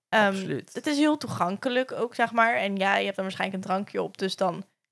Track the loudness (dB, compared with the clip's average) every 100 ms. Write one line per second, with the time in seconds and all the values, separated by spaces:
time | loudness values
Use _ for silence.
0 | 0 4 4 2 -4 -6 -6 -6 -2 2
1 | 4 2 -2 -2 -2 -2 -2 0 -2 -2
2 | -4 0 0 4 2 2 0 0 2 2
3 | 0 -2 -6 -4 -4 -4 -2 -4 -2 -4
4 | -4 -4 -4 0 -2 -2 -10 _ _